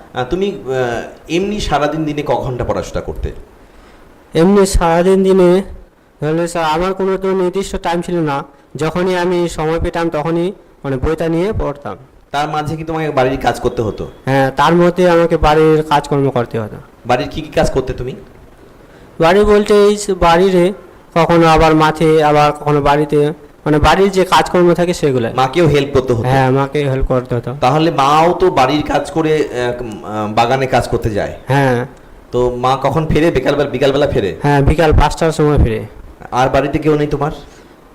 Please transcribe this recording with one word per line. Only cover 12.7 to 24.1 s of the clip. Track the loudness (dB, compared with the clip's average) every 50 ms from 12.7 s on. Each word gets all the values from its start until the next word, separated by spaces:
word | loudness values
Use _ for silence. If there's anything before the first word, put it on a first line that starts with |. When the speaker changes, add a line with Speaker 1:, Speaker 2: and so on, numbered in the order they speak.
| -6
Speaker 1:
কি | -8 -6
তোমাকে | -6 -6 -4 -4 -2
বাড়ির | 0 0 0 0 0 -2
কাজ | -2 -2 -2 -2
করতে | -4 -4 -2 -2
হতো? | -4 -4 -4 -6 -10 -12 -14 -8 -4
Speaker 2:
হ্যাঁ, | 0 2 2 2 0
তার | 0 2 2 4 4
মধ্যে | 4 4 4 2 2 2 4
আমাকে | 4 4 2 2 2
বাড়ির | 2 2 2 4 4 4 4 4 2
কাজকর্ম | 2 2 0 0 0 0 0 0 0 0
করতে | 0 -2 -4 -4 -4 -8
হতো। | -8 -8 -12 -16 -20 -20 -20 -10 -4
Speaker 1:
বাড়ির | -2 -2 -2 -2 -4
কি | -8 -10
কি | -10 -4
কাজ | -2 0 0 0
করতে | 0 -2 -2 -4
তুমি? | -6 -8 -8 -10 -12 -14 -16 -20 -20 -20 -20 -20 -20 -20 -20 -20 -20 -20 -20 -20 -20 -20 -20 -12 -4 0
Speaker 2:
বাড়ি | 2 4 4 4 4
বলতে | 4 4 4 4 4 4
এই | 4 6 4 2
যে | 0 -2 -4 -2
বাড়িরে | 0 2 4 4 4 4 4 4 2 2 2 -2 -6 -14 -20 -20 -20 -12 -4 0
কখনো | 0 2 4 4 4 6
আবার | 6 6 4 4 4 4
মাঠে, | 4 2 2 0 0 2 2 4 4 4
আবার | 4 4 4 4 2
কখনো | 0 -2 -2 0 0 2
বাড়িতে, | 2 2 2 2 0 0 2 2 2 0 -2 -6 -14 -20 -16 _ -2
মানে | 0 0 2
বাড়ির | 4 4 4 4 2 2